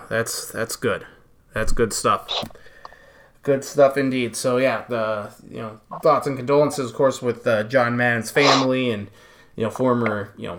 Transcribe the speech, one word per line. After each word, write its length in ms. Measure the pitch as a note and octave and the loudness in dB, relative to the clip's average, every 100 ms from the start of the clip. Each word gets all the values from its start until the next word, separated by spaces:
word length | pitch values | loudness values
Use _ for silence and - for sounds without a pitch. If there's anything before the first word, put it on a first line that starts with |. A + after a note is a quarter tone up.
| - | -4
That's, 400 | A2+ A#2 - - | -4 -2 -6 -8
that's 260 | G#2+ A2+ - | -6 -6 -4
good. 280 | A#2 E2+ - - _ _ _ | -2 -2 -8 -20 _ _ _
That's 180 | A2 A2 | -2 2
good 200 | - A2 | 4 2
stuff. 500 | - A#2 G2+ - - - - - - - - - - - _ | 0 0 0 -2 -8 -8 -14 -20 -20 -20 -20 -20 -20 -20 _
Good 200 | C#3+ C3+ | -2 0
stuff 320 | - C#3+ C3+ C#3+ | 0 4 4 4
indeed. 380 | C3+ B2+ A#2 - | -2 0 -2 -2
So 220 | C3 B2 | 0 2
yeah, 260 | C3 A2 - | 2 0 -4
the, 420 | A#2+ A2 G#2 G#2 - - | -4 -2 -4 -8 -16 -16
you 100 | A2+ | -12
know, 200 | A2 A2 - - | -12 -14 -16 -2
thoughts 260 | D#3+ D3 D3 | 2 2 0
and 80 | C3 | -4
condolences, 540 | B2 C#3+ C#3+ C#3+ A#2+ | 2 4 2 0 -6
of 60 | - | 0
course, 260 | C3+ B2+ | 0 0
with, 240 | B2 A2+ B2 | -4 -2 0
uh, 160 | G#2+ | 0
John 320 | A2 C3 A#2+ B2 | 2 2 2 2
Madden's 360 | B2 A#2 G#2+ | 2 0 0
family 580 | D3+ C#3 C3+ C3 C3 B2 | 2 4 4 2 0 0
and, 180 | G#2 G2+ - - - - - | -4 -8 -16 -20 -20 -18 -6
you 80 | |
know, 60 | A2 | -4
former, 640 | - B2+ A#2+ A2 G#2 G2 - | 0 2 2 0 -2 -8 -10
you 100 | |
know, 100 | A2 | -12